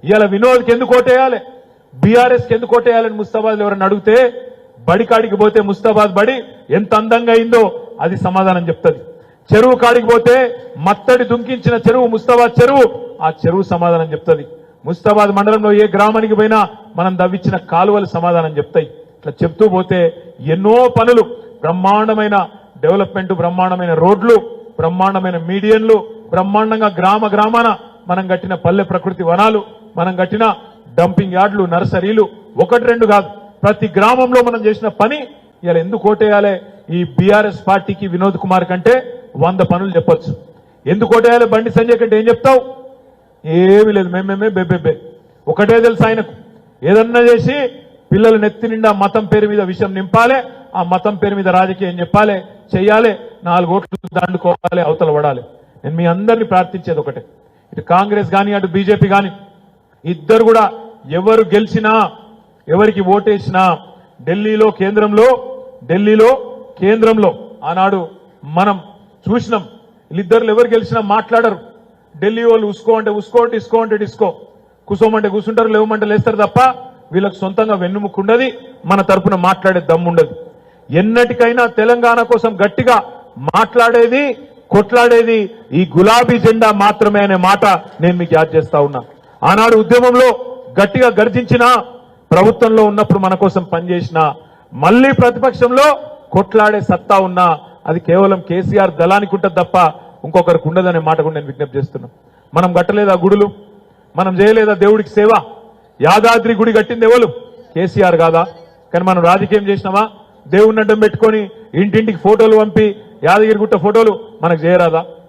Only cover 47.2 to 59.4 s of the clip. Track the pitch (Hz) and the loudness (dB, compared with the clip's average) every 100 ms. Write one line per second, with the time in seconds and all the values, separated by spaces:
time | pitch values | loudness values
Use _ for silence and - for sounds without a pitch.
47.2 | 240 233 - 285 254 - - _ _ 190 | 4 4 0 -2 -6 -8 -20 _ _ 2
48.2 | 226 226 208 214 226 220 220 202 196 220 | 2 2 0 -4 -8 -2 0 0 0 -2
49.2 | 208 214 214 208 190 175 233 190 190 220 | -2 0 0 -2 -4 -4 -6 -6 -4 0
50.2 | 233 262 247 - - 180 175 185 208 202 | 2 0 -4 -16 -12 -8 -4 -2 -4 -4
51.2 | 202 196 190 185 190 185 190 175 170 208 | -4 -4 0 0 0 -4 -8 -6 -2 0
52.2 | 214 196 185 - _ 180 196 214 233 190 | 0 -2 -8 -20 _ -2 2 2 2 -2
53.2 | - - 175 175 170 190 - - 180 175 | -10 -14 -2 -2 0 -4 -4 -14 -8 -4
54.2 | 180 180 175 175 175 175 156 156 160 147 | -2 -2 -2 -2 -2 -2 -2 -2 0 0
55.2 | 147 127 120 - _ _ - 165 170 175 | -2 -4 -12 -20 _ _ -10 -4 -2 -2
56.2 | 214 233 226 185 180 190 175 156 143 127 | 0 -2 0 -2 -2 -8 -6 -6 -6 -10
57.2 | - _ _ _ _ - - 175 208 208 | -16 _ _ _ _ -16 0 0 0 -2
58.2 | 196 196 202 202 190 175 196 208 202 196 | -2 -2 0 -2 -2 -4 -2 0 2 2
59.2 | 196 - | -2 -10